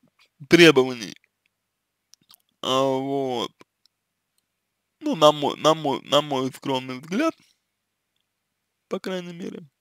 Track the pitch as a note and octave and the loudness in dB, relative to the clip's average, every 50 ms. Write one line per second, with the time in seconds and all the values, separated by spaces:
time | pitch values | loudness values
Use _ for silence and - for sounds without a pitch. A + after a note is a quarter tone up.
0 | _ _ _ _ _ _ _ - C#3+ - E3+ E3+ E3+ D#3+ D3 C3+ B2+ C3 B2+ A#2+ | _ _ _ _ _ _ _ -12 0 4 6 8 8 8 8 6 2 2 -2 -10
1 | G#2 E2 - _ _ _ _ _ _ _ _ _ _ _ _ _ _ _ _ _ | -12 -14 -16 _ _ _ _ _ _ _ _ _ _ _ _ _ _ _ _ _
2 | _ _ _ _ _ _ - _ _ _ _ - - - C3 C3 C3+ C3+ C3 C3 | _ _ _ _ _ _ -20 _ _ _ _ -10 -6 -2 0 0 0 0 0 -2
3 | C3+ C#3 C#3 C#3 C3+ C3 B2 A#2 G2 - _ _ - _ _ _ _ _ _ _ | -4 -4 -4 -4 -4 -4 -4 -4 -6 -6 _ _ -20 _ _ _ _ _ _ _
4 | _ _ _ _ _ _ _ _ _ _ _ _ _ _ _ _ _ _ _ - | _ _ _ _ _ _ _ _ _ _ _ _ _ _ _ _ _ _ _ -10
5 | - D4+ B3+ D#3+ D3+ D3+ D3+ D3 C#3+ A#2 - - A#2+ D3+ D#3+ D#3+ D3+ C#3 B2+ - | -6 -6 -2 4 4 4 4 4 -2 -4 -4 0 0 0 0 0 -2 -6 -6 -6
6 | - - C3 D3 D3+ D3 C#3+ B2+ C3 B2+ - - - C#3 C3+ B2+ C3 C3 B2+ B2+ | -6 -2 -2 -2 -2 -2 -4 -4 -4 -4 -8 -8 -8 -6 -6 -6 -6 -8 -14 -14
7 | B2+ D#3+ F3+ B3 D#4+ E4 - _ _ _ _ _ _ _ _ _ _ _ _ _ | -12 -8 -6 -4 -4 -4 -6 _ _ _ _ _ _ _ _ _ _ _ _ _
8 | _ _ _ _ _ _ _ _ _ _ _ _ _ _ _ _ _ - G3+ F#3+ | _ _ _ _ _ _ _ _ _ _ _ _ _ _ _ _ _ -12 -12 -10
9 | - G3 F#3 F3+ F3 F3 F3 E3+ F#3+ G3 - F#3+ E3+ C#3 _ _ | -8 -8 -10 -10 -10 -12 -14 -14 -14 -14 -14 -16 -20 -20 _ _